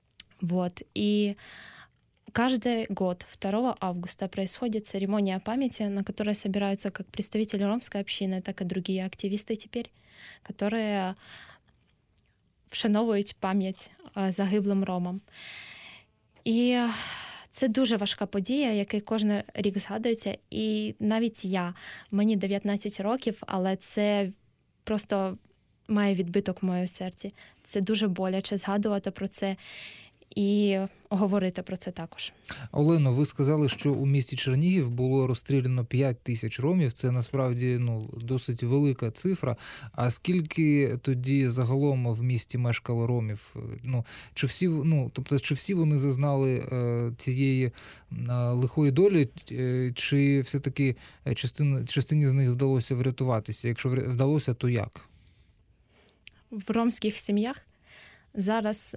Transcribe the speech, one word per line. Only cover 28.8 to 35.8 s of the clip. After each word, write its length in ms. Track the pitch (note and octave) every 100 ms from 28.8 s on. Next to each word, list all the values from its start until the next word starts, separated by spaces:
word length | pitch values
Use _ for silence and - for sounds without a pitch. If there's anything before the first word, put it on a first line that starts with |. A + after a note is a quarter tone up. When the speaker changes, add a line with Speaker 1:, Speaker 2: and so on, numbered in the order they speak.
| G#3 G3+ G3
Speaker 1:
про 180 | - G3
це 280 | - G3 F#3+ - - - - - _ _ -
і 420 | G3+ G#3 G3+ G3 G3 - -
говорити 520 | F#3 G3+ G3+ F#3 -
про 140 | - F#3
це 140 | -
також. 420 | F3 E3 - - - - - B2
Speaker 2:
Олено, 400 | C#3+ D3+ E3 C#3
ви 140 | B2 D3
сказали, 420 | - C#3 D3+ C#3
що 240 | - D3
у 140 | C3+ C#3
місті 300 | C#3 A#2+ C3
Чернігів 540 | C3+ C3 E3+ F#3 B2
було 360 | A#2+ B2+ C3+ B2+
розстріляно 580 | A#2+ - C#3 B2+ B2+